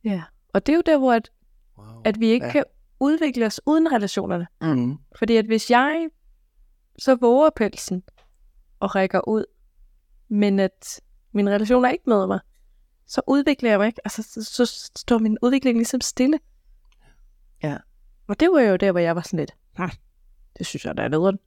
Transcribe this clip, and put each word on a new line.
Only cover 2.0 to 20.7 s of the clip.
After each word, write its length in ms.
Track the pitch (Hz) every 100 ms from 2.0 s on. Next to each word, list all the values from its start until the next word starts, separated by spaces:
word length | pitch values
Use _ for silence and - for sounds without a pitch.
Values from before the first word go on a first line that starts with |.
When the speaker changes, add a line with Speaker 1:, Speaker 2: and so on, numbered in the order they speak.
| 113
Speaker 1:
at 140 | 220
vi 80 | 226
ikke 180 | 233 120
Speaker 2:
Ja. 60 |
Speaker 1:
kan 120 | 294 - _ _ _
udvikle 460 | 277 320 311 247 220
os 160 | - -
uden 260 | 311 320
relationerne. 560 | 240 202 - 190 175 175 _
Speaker 2:
Mhm. 340 | 160 135 120 151 _ -
Speaker 1:
Fordi 180 | 220 226
at 100 | 220
hvis 240 | 220 -
jeg 360 | 240 277 320 330 _ _ _ _ _ _ _ _ -
så 160 | - 254
våger 340 | 247 254 311 -
pelsen 480 | 208 - - 180 - _ _ _ _ _ _ _
og 160 | 196 196
rækker 320 | 190 190 -
ud, 180 | 220 - _ _ _ - _ _ _ _
men 300 | 208 208 196
at 420 | 190 _ - - _ _ _
min 160 | 202 202
relation 360 | 202 214 247 247
er 40 |
ikke 140 | 320 -
med 200 | 214 190
mig, 120 | 196 _ _ _ _ _ _ _
så 140 | - -
udvikler 420 | 277 285 277 -
jeg 100 | 202
mig 80 | 214
ikke. 140 | - 208
Altså, 180 | -
så, 200 | 220 -
så 460 | 220 - 240 - - -
står 220 | - 233
min 200 | 220 220
udvikling 360 | 247 269 262 233
ligesom 240 | 233 254
stille. 380 | - - 254 311 _ _ _ _ _ _ _ _ _ _ _ _
Speaker 3:
Ja. 140 | 156 143 _ _ _ _ -
Speaker 1:
Og 120 | 202
det 100 | 330
var 80 | 339
jo 140 | 226 185
der, 160 | 202
hvor 80 | 175
jeg 160 | 170 170
var 60 |
sådan 180 | - 165
lidt, 120 | 147 _ _ -
"Hm, 120 | 185 - _ _ _ _ _ -
det 80 |
synes 200 | 180